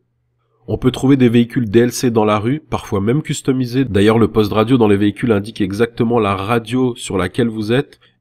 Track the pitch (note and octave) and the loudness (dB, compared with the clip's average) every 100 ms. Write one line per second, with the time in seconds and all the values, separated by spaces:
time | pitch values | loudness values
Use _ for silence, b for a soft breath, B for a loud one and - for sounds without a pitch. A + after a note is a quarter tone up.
0 | _ _ _ _ _ _ - A2 B2+ A#2+ | _ _ _ _ _ _ -8 -2 -2 0
1 | C3 C#3 B2 A#2+ A#2 C#3 A2+ A2 A#2+ - | 2 4 4 4 2 -2 2 2 2 0
2 | B2+ A2 G#2+ G#2+ A2 D3+ - - - G2+ | 0 0 2 0 -2 -4 -6 -10 -4 -4
3 | G2+ C#3+ D#3 D3 - C3 B2 B2 C3 G2 | -2 -2 -4 -4 -2 -2 -2 -2 0 2
4 | G#2 A2+ G#2 A2+ G#2 G#2 A2 C3 G#2+ G2+ | 4 4 2 2 0 0 2 4 4 2
5 | G#2 G2+ A#2+ G2+ G#2 - F#2+ G2+ A#2 - | 0 0 0 -2 -2 -6 -4 -2 -2 -2
6 | A#2 A#2+ G2+ F#2+ G2 A#2 A2 B2+ B2+ A#2 | -2 0 0 -2 -2 -4 -2 -2 -2 -4
7 | - F#2+ F2+ - A#2 A2 G#2+ B2+ D3 _ | -6 -4 -4 -2 -4 -4 -2 -2 -4 _
8 | b b | b b